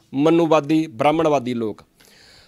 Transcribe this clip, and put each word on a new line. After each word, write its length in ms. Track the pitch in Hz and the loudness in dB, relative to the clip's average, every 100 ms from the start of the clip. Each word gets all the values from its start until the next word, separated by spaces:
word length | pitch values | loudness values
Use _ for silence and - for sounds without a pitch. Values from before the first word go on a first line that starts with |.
| _ | _
ਮਨੂਵਾਦੀ, 720 | 135 156 165 165 156 143 156 160 | -2 2 2 2 2 2 -2 -2
ਬ੍ਰਾਹਮਣਵਾਦੀ 680 | 113 139 160 160 139 120 | -2 0 2 0 0 -2
ਲੋਕ। 280 | 117 110 - - _ _ _ _ _ | -6 -6 -10 -20 _ _ _ _ _